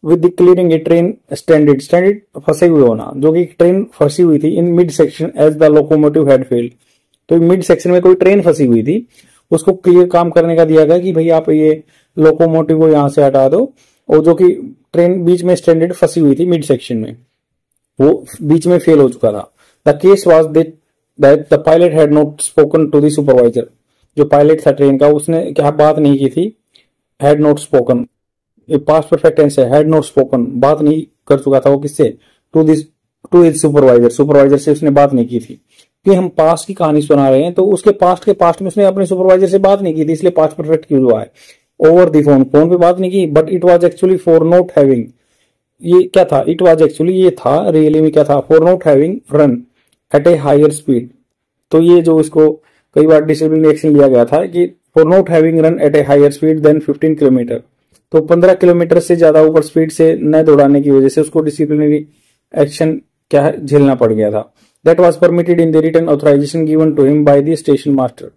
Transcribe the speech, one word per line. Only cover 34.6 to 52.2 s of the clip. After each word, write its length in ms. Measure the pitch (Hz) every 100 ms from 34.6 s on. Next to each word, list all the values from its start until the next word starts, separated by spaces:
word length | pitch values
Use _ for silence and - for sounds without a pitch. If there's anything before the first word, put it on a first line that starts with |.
| 139
उसने 180 | 147 156
बात 240 | 139 143
नहीं 120 | 135 117
की 140 | 120
थी। 200 | - - _ _ _ _ -
कि 80 |
हम 140 | 190 180
पास्ट 380 | - 160 170 -
की 60 |
कहानी 280 | 190 160 151
सुना 280 | 147 143 135
रहे 140 | 131
हैं 100 | 165
तो 120 | 175 190
उसके 260 | 190 -
पास्ट 320 | 202 180 180
के 100 | -
पास्ट 280 | 190 175 165
में 60 | 190
उसने 180 | 190 196
अपने 200 | 190 185
सुपरवाइजर 420 | 185 185 185 190
से 120 | 196
बात 220 | 196 196
नहीं 120 | 190 156
की 100 | 151
थी, 60 |
इसलिए 200 | 156 180
पास्ट 260 | 175 156 156
परफेक्ट 340 | 147 160 -
यूज़ 120 | 143
हुआ 160 | 127 110
है। 100 | 110 _ _ _ _ _
Over 240 | 160 170 175
the 160 | 151
phone, 200 | 143 139
फोन 260 | 131 147 165
पे 80 | 180
बात 220 | 175 180
नहीं 120 | 185
की, 160 | 196 175
but 180 | 147 156
it 160 | 185 180
was 160 | 175 175
actually 280 | 175 185 185
for 160 | 180 165 160
not 280 | 175 180 -
having, 260 | 139 127 110 _ _ _ _ _ _ _
ये 200 | 170 180
क्या 220 | 185 190 180
था, 180 | 139 -
it 160 | 170
was 200 | 180 160
actually 320 | 156 - 165
ये 180 | 185 185
था, 240 | 185 123 147 180
really 300 | 156 156 156
में 100 | 156
क्या 120 | 156
था, 180 | 143 143 -
for 120 | 160
not 260 | 165 185 165
having 280 | 139 156 220 _
run 220 | 147 147 120 123 _ _ _ _
at 160 | 147 151
a 80 | 170 143
higher 260 | 143 151
speed, 360 | 151 - 123 123 _ _ _ _ _ _
तो 100 | 160
ये 200 | 170 175
जो 180 | 165
इसको 320 | 160